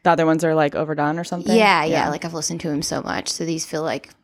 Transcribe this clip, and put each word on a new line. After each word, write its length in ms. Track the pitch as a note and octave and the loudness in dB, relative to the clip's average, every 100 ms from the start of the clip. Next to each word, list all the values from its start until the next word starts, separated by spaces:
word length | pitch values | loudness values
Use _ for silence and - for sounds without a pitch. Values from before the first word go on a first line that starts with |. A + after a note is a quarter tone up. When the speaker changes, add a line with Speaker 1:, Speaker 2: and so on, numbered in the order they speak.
Speaker 1:
The 80 | F3 | 2
other 140 | E3+ | 4
ones 200 | D#3+ D#3+ | 4 4
are, 100 | E3 | 2
like, 200 | D#3+ D3 | 2 2
overdone 440 | - D3+ D3+ D3 E3 | 0 -4 -2 -2 -2
or 60 | |
something? 300 | E3+ F3 F3 | -6 -6 2
Speaker 2:
Yeah, 300 | A3+ G#3 F3 | 4 6 4
yeah, 200 | D#3 D#3+ | 2 0
Speaker 1:
Yeah. 40 | - | 0
Speaker 2:
like, 160 | D3 | -2
I've 80 | E3 | -6
listened 280 | E3 D#3 E3 | -6 -6 -4
to 80 | E3 | -4
'em 100 | D3 | -4
so 220 | - - | -2 -4
much, 260 | - - - | -4 -6 -6
so 160 | - | -6
these 220 | E3 D#3+ - | -4 -4 -4
feel 160 | D#3+ | -4
like 260 | D#3 C3 - _ | -4 -6 -8 _